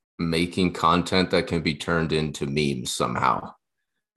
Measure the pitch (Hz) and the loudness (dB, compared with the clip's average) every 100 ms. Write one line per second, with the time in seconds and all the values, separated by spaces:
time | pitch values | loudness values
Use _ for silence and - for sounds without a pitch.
0 | _ - 82 82 87 98 90 - 82 87 | _ -6 -2 0 0 2 0 2 2 4
1 | 87 95 90 90 85 85 80 73 - 85 | 2 0 2 0 0 -2 -2 -4 -2 0
2 | 80 78 78 71 73 71 71 65 60 - | 2 0 -2 -4 -4 0 0 -2 -6 -4
3 | 67 62 65 50 - - _ _ _ _ | -2 0 0 0 -6 -16 _ _ _ _
4 | _ | _